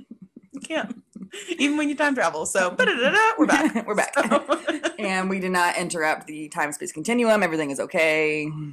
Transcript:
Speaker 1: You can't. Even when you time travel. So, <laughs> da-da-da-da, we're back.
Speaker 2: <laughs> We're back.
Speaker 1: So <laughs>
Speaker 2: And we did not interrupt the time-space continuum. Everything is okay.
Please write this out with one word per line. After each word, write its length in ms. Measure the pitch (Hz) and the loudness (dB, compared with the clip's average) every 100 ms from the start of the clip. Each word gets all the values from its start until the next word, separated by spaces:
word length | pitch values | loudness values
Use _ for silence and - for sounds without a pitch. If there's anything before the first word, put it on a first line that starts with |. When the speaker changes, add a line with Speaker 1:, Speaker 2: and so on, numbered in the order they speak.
| - - 185 - - | -8 -20 -20 -20 -18
Speaker 1:
You 60 | 269 | -16
can't. 420 | - 320 214 - - - 190 - - 339 | -8 -6 -6 -10 -18 -20 -16 -12 -8 -2
Even 180 | 285 294 | 0 0
when 100 | 294 | -2
you 60 | 285 | 0
time 200 | 294 262 | 0 2
travel. 320 | 330 156 - | 0 0 -2
So, 240 | 196 180 | 0 0
<laughs> 60 | - | 2
da-da-da-da, 560 | 494 285 262 381 440 453 | 2 2 2 4 4 4
we're 80 | 202 | 4
back. 400 | - 302 226 - | 4 2 0 -2
Speaker 2:
<laughs> 0 | |
We're 80 | 202 | -2
back. 180 | - - | 0 0
Speaker 1:
So 760 | 220 285 - 311 - 302 285 - | 2 2 2 -2 -2 -4 -4 -4
<laughs> 20 | |
Speaker 2:
And 300 | 202 190 190 | -2 -2 -2
we 100 | 196 | -2
did 120 | 185 | 0
not 260 | 180 175 - | 2 2 0
interrupt 480 | 180 170 156 156 - | -4 -2 0 0 -4
the 240 | 151 151 | -12 -8
time-space 420 | 170 147 147 - | -4 -4 -4 -8
continuum. 520 | 156 185 240 233 214 | -6 0 2 4 4
Everything 260 | 180 160 147 | 4 0 -2
is 100 | 135 | -2
okay. 680 | - 175 160 156 156 151 151 156 151 | -2 2 2 4 2 0 -4 -6 -10